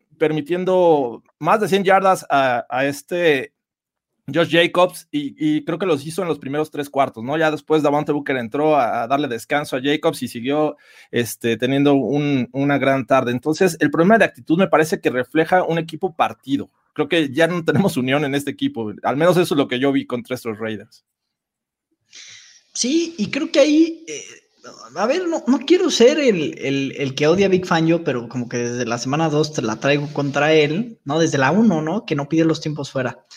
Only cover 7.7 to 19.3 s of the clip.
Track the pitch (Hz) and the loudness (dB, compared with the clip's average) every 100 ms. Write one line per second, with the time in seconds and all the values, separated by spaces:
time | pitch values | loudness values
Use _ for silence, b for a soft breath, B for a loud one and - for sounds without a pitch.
7.7 | 156 147 143 151 147 143 135 117 139 151 | 2 2 0 0 -4 -2 -4 -4 -2 2
8.7 | 151 117 107 117 139 147 113 - 147 147 | 2 2 -2 -2 -2 -2 -6 -4 -4 -2
9.7 | 135 131 151 165 160 123 120 120 147 151 | -4 -2 0 -2 -4 -6 -6 -2 0 0
10.7 | 147 b b b 117 113 - 117 110 123 | -4 b b b -4 -4 -4 -2 -2 0
11.7 | 139 143 139 110 143 147 139 120 139 143 | 2 4 2 2 -2 0 -2 -2 -2 0
12.7 | 143 131 135 120 135 120 123 151 156 185 | 2 2 0 2 0 2 -2 -2 0 0
13.7 | 165 151 151 170 226 180 - - 165 185 | 2 0 2 4 6 4 0 -2 2 4
14.7 | 151 160 196 151 123 123 156 160 185 151 | 2 2 0 0 -2 -2 -2 2 2 2
15.7 | 165 165 156 185 - 113 107 - 139 95 | -2 -4 -6 -8 -2 -2 -2 -4 -4 -4
16.7 | _ _ - 147 170 143 127 165 175 165 | _ _ -6 -2 0 0 0 0 0 0
17.7 | 156 190 147 127 139 147 139 143 - 135 | 2 2 0 0 0 0 -2 -4 -4 -6
18.7 | - 110 95 - 131 170 | -4 -8 -6 -4 2 4